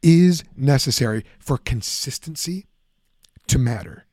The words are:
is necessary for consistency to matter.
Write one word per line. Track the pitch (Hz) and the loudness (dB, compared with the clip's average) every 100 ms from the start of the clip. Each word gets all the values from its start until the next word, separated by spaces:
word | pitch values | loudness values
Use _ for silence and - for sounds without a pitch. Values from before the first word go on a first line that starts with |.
is | 165 165 180 170 - - | 6 6 6 2 -6 -4
necessary | 135 139 - - 120 110 - _ | 2 2 0 -2 -2 -4 -8 _
for | - 131 | -6 -6
consistency | - 120 - - - - - 156 - 185 - _ _ _ _ _ _ _ - | -2 -6 -6 -8 -8 -10 -14 -12 -10 -10 -12 _ _ _ _ _ _ _ -2
to | 127 | 0
matter. | 123 113 82 - _ | 0 -2 -10 -18 _